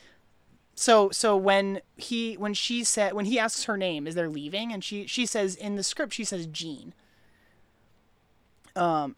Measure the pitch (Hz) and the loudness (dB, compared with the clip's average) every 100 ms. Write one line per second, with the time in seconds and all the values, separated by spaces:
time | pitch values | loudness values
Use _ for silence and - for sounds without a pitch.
0 | - _ _ _ _ _ _ - - 220 | -20 _ _ _ _ _ _ 0 6 8
1 | 196 - 220 196 196 196 196 190 - - | 8 4 4 4 6 4 4 -2 -8 -16
2 | - 233 226 190 208 202 - 240 226 220 | -6 -4 -4 -4 -4 -2 -2 0 0 2
3 | 196 202 202 240 226 - - 202 185 156 | 2 0 0 2 0 -2 -4 -2 -2 -2
4 | 151 175 165 151 147 196 233 202 - 208 | -4 -2 -2 -4 -6 -6 -6 -6 -6 -8
5 | - 254 226 220 190 185 202 202 190 - | -4 -4 -2 0 -2 -4 -6 -4 -4 -4
6 | 302 - 214 190 165 147 165 139 - - | -6 -6 -6 -6 -8 -10 -10 -12 -16 -20
7 | _ _ _ _ _ _ _ _ _ _ | _ _ _ _ _ _ _ _ _ _
8 | _ _ _ _ _ _ _ 180 175 156 | _ _ _ _ _ _ _ -2 0 2
9 | 143 | -2